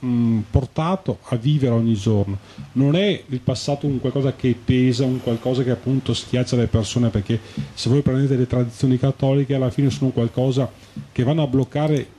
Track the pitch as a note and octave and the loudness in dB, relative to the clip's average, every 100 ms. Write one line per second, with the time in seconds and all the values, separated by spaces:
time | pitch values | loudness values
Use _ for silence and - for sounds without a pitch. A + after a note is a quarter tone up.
0 | B2+ A#2+ A#2 A2+ G#2 D#3 C3 - D#3+ F#3+ | 0 0 2 0 2 0 0 -4 -2 -2
1 | - A#2+ - B2 A#2 D3+ C3 A#2 A2+ A2 | -4 -8 -4 -2 0 2 2 2 2 0
2 | G2+ G#2+ G2+ G2 - - - A#2 C#3 D#3 | 2 2 0 -4 -10 -18 -8 0 2 2
3 | G3+ F#3 - B2+ - B2+ - C#3+ D3 C3 | 0 -2 -4 -6 -4 -4 -4 -2 -2 -2
4 | B2+ C#3 C3+ B2+ B2+ A2+ - B2+ B2+ A#2+ | -2 0 -2 0 0 0 0 2 2 2
5 | C3 B2+ A#2+ A2+ - B2+ B2+ A#2+ - C3+ | 0 -2 -2 -2 -2 -2 0 -2 -2 -2
6 | C3 A#2+ - B2 B2 B2 A2+ A#2 G#2 - | -2 -4 -2 -2 0 0 2 0 0 0
7 | A#2+ G#2+ F#2+ A2+ - - C#3+ - - C3+ | 0 0 -2 -4 -4 -10 -10 -6 0 2
8 | C#3 C3 C#3 C3 B2 B2 A#2+ A#2 C3+ B2+ | 2 2 2 2 0 0 -2 0 0 2
9 | C#3 C3+ C3+ C3+ C3+ C#3 B2+ - C#3 B2 | 0 0 2 2 2 0 0 2 0 2
10 | C3 B2 A#2 - C3 B2+ C3 - - - | -2 0 -2 0 0 0 -2 -6 -18 -16
11 | - - B2 D#3 D3 C3 B2 D3 D#3 D3+ | -12 -2 0 2 2 0 0 0 0 0
12 | - | -2